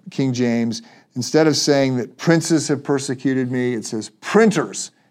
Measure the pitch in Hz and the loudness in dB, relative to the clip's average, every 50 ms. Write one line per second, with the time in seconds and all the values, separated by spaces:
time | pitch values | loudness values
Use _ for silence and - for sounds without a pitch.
0 | _ - - - 139 131 123 117 123 120 117 117 117 117 110 113 - - - - | _ -12 -6 -2 -2 -2 0 0 0 0 0 0 -2 -2 -4 -6 -10 -16 -20 -20
1 | _ _ _ 127 117 - - 151 160 156 143 131 - - 143 139 139 131 131 123 | _ _ _ -8 -8 0 2 4 4 4 2 2 2 2 2 2 2 2 0 -2
2 | 110 - - _ - 170 170 165 156 - 170 156 147 - 151 131 - - 143 135 | -4 -6 -10 _ 0 2 2 2 2 2 0 0 2 0 -4 -4 0 -2 -2 -2
3 | 131 - 131 127 - 139 135 131 131 123 127 127 123 123 123 110 104 - - 110 | -2 -4 -8 -4 -2 -2 -2 -2 -2 -2 -2 -2 -2 -2 -2 -4 -6 -6 -8 -8
4 | 104 - _ _ - - - 202 226 220 - 156 127 101 92 - - - _ _ | -8 -10 _ _ -10 2 4 4 6 6 4 2 -4 -4 -6 -12 -12 -12 _ _
5 | _ _ | _ _